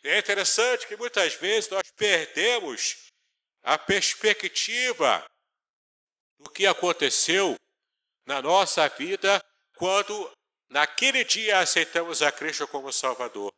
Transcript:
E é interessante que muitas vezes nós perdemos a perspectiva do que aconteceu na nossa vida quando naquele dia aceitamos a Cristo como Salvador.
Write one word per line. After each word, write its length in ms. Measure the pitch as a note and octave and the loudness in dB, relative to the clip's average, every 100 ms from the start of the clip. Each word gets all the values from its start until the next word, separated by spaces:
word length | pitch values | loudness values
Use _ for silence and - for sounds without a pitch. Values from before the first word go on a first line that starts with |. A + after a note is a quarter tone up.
E 60 | C#3 | 0
é 100 | F#3+ | 0
interessante 640 | G3+ G3+ F3+ - A#3+ B3 - | 0 0 0 2 2 0 -4
que 120 | G#3 | -10
muitas 360 | A#3 A3+ E3+ - | -6 0 0 -2
vezes 340 | F3+ A3 G#3 | -2 -2 -2
nós 200 | F#3+ F#3 _ | -4 -6 _
perdemos 1120 | G#3 F3+ D3+ - G3+ A#3+ F3 A#2 - - - _ _ _ _ _ | 2 2 0 -2 0 0 -4 -6 -6 -6 -16 _ _ _ _ _
a 160 | - D3+ | -2 0
perspectiva 1500 | - G3 - - G#3+ G3+ F#3 - - A#3 B3+ A#3 C#3+ F#2 - _ _ _ _ _ _ _ _ _ _ _ | 2 0 0 0 0 0 -2 -4 -4 -2 -4 0 2 2 -2 _ _ _ _ _ _ _ _ _ _ _
do 120 | - | -18
que 180 | - F#3+ | 0 2
aconteceu 920 | F3 F3+ E3 C#3 - - F3+ F#3+ B2 _ _ _ _ _ _ - | 4 2 2 2 2 2 2 2 -2 _ _ _ _ _ _ -8
na 160 | C#3+ | -6
nossa 480 | C3+ F#3 F#3+ - D3 | 2 4 4 2 2
vida 540 | - E3 G3 G3 G3 - _ _ _ | 0 -6 -2 2 2 0 _ _ _
quando 520 | F3+ G3 G3+ G#3 F#3 - _ _ _ | 0 0 0 -6 -10 -14 _ _ _
naquele 560 | C3+ D3+ - C4 C4 | 0 0 2 2 2
dia 360 | A#3+ G3+ A3 G3 | 0 -2 2 2
aceitamos 600 | F3 F3+ D#3+ E3+ E3+ D#3+ | 4 2 2 -2 -2 0
a 120 | D3 | 0
Cristo 340 | - D#3 D3 D3 | 0 -6 -6 -8
como 240 | C#3+ C3+ | -8 -6
Salvador. 640 | B2 C3 B2 A#2+ G#2 G2+ | -4 -4 -4 -6 -6 -10